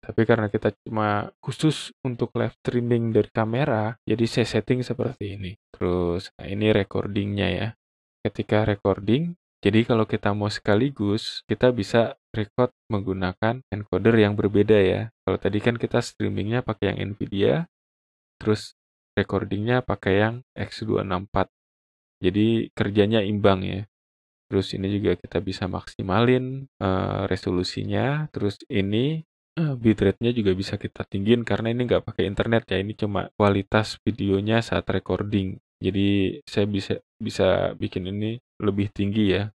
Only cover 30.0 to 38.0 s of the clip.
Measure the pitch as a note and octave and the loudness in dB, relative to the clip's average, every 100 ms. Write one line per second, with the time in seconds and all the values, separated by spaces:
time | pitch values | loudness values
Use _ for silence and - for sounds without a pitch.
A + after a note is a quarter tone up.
30 | G2 - A#2 B2 G2+ F#2 F#2+ G2+ - - | 2 2 0 0 0 0 -2 -6 -8 -10
31 | - G2+ G2 A#2+ A2+ G2+ A2+ A#2+ B2 F2+ | -8 -4 2 2 2 -2 -2 -2 0 0
32 | - - F#2+ G2+ G2+ A2+ - F#2+ G2 G#2+ | 0 -4 -2 0 0 0 0 -4 -4 -4
33 | G#2 G2 F2+ _ G#2 G2 G2 G#2+ G#2+ - | -4 -4 -6 _ 2 2 2 0 0 -4
34 | - G2+ G2+ G2 G#2 A2+ A2+ F2+ - G2 | -4 -2 0 0 2 0 0 -4 -2 -4
35 | - F2+ G#2 G#2 F#2+ G2+ _ _ F#2+ G2 | -2 -4 0 -2 -2 -8 _ _ -2 0
36 | G2+ G2+ F#2+ - - - G#2 G2 - - | 2 2 0 -4 -6 -2 0 -2 -4 -6
37 | _ _ G#2+ - F#2+ F#2 F#2 G2+ G#2 - | _ _ -10 0 2 2 0 -4 -8 -6